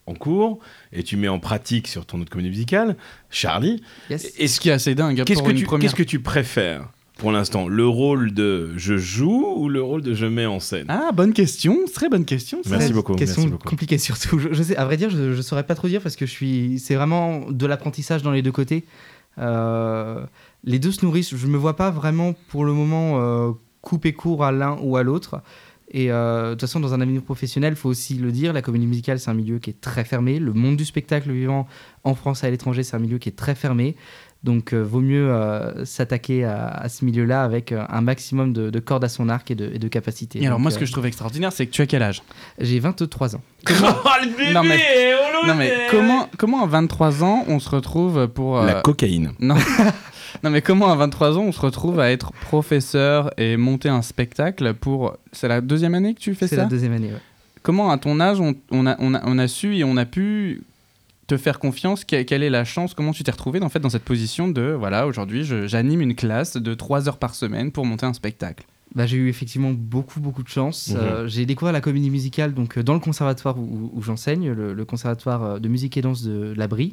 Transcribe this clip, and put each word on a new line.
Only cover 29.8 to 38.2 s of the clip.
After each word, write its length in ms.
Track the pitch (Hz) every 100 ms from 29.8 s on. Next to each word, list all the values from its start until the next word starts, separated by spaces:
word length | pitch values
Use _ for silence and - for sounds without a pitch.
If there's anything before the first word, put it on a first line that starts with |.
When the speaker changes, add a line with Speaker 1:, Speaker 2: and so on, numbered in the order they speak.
Speaker 2:
très 240 | - 123
fermé. 340 | 113 123 123 147
Le 120 | 147
monde 240 | 110 127 143
du 80 |
spectacle 460 | 151 - - 147 143
vivant 360 | 127 131 135 131 - - _
en 100 | 135
France 280 | 131 139 135
et 60 | 131
à 20 |
l'étranger, 320 | 123 127 123
c'est 140 | 127 117
un 40 |
milieu 180 | 113 123
qui 100 | 120
est 80 | -
très 180 | 135
fermé. 400 | 139 143 120 131 160 - - - _
Donc, 300 | 127 117 113
euh, 100 | 117
vaut 180 | 107 120
mieux, 300 | 135 143 139
euh, 540 | 117 107 107 110 -
s'attaquer 600 | 131 - 120 120 - 127
à, 220 | 120 104 117
à 200 | - 120
ce 160 | -
milieu-là 380 | 127 117 117 131
avec, 260 | 127 117 117
euh, 120 | 110 107
un 120 | 113
maximum 520 | 120 131